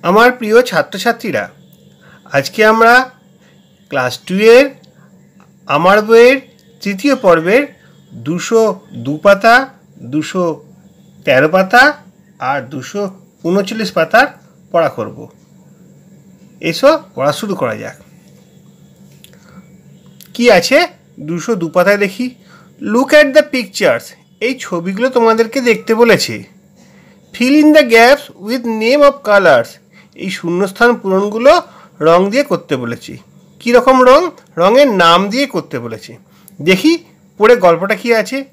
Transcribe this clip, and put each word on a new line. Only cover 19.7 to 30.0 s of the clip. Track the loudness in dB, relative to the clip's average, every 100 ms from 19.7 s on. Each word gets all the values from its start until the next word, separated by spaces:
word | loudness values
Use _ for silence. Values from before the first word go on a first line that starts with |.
| -20 _ -20 _ _ -18
কি | -2 2
আছে | 2 2 0 0 _ _ -18
দুশো | -10 -10 -6
দু | -6 -2
পাতায় | -2 0 0
দেখি? | -4 -6 -12 -12 _ -20 _ _
Look | -4 -2 2
at | 2 4
the | 2
pictures। | 0 -6 -8 -4 -2 -2 -6 -20 _ _
এই | -8 -8
ছবিগুলো | -8 -8 -6 -4 -2
তোমাদেরকে | 0 0 0 -2 -2
দেখতে | -2 -2 -2
বলেছে। | 0 2 2 0 -10 -14 _ _ _ _ _ _ _ _
Fill | -4 0 4
in | 4
the | 4 4
gaps | 4 4 2 -2 -18 -8
with | -8
name | -6 -4 0 4
of | 2 2
colors। | 0 2 4 2 0 -14 _ _